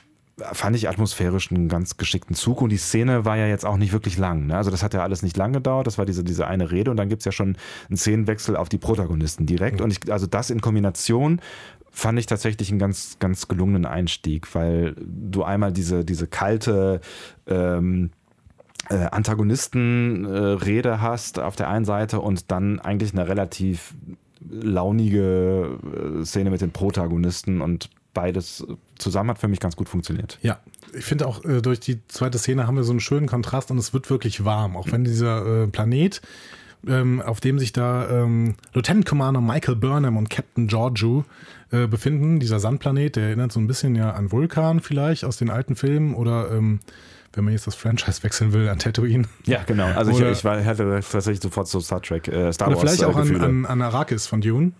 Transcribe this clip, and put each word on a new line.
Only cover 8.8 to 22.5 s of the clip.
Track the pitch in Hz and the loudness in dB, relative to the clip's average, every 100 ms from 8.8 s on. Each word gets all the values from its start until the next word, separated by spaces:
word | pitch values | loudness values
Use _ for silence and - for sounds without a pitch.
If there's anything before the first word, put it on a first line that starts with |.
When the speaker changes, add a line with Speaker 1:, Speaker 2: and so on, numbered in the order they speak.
| - 107 85 80 78 - | 0 0 0 0 -2 -2
Speaker 1:
direkt. | 78 87 107 101 | 0 0 0 0
Speaker 2:
Mhm. | |
Speaker 1:
Und | 107 | -2
ich, | 95 - | -2 -2
also | 104 92 | -2 -2
das | 101 127 | -2 -2
in | 117 | -2
Kombination | 117 107 101 - - 120 147 175 - - - - - | 0 2 0 0 0 2 2 0 -2 -18 -20 -20 -12
fand | - 110 120 | -2 0 0
ich | |
tatsächlich | 113 107 113 107 98 | 0 -2 -2 -2 -2
einen | 101 | 0
ganz, | 98 95 - - | 0 -2 -8 -4
ganz | 95 92 - | -2 -2 -2
gelungenen | 95 95 95 | 0 2 2
Einstieg, | 73 80 85 - - 78 - | 0 0 -2 -2 -4 -4 -4
weil | 85 82 85 82 - | -2 0 0 0 -4
du | 87 - 98 95 | -12 -10 -4 -2
einmal | 82 101 101 | -2 0 0
diese, | 90 85 87 | 0 0 0
diese | 82 82 | 0 -4
kalte, | 82 - 98 110 117 101 95 90 - - - - - | -4 -2 0 0 2 2 2 0 -4 -18 -20 -12 -4
ähm, | 92 90 87 90 90 85 - _ _ - - _ - - | 0 2 2 2 0 -2 -6 _ _ -20 -20 _ -12 -2
äh, | |
Antagonisten-, | 98 87 107 107 107 104 127 - 127 120 120 120 98 | 0 0 0 0 0 2 0 -2 0 0 2 0 -2
äh, | 101 98 101 98 | -2 0 0 0
Rede | 98 110 123 110 | 2 2 2 0
hast | 117 117 - - | 0 -2 -6 -6
auf | 78 | -4
der | - 80 | -4 -2
einen | 107 | 0
Seite | 104 104 107 107 | 0 0 -2 -2
und | 107 92 - | -2 -2 -2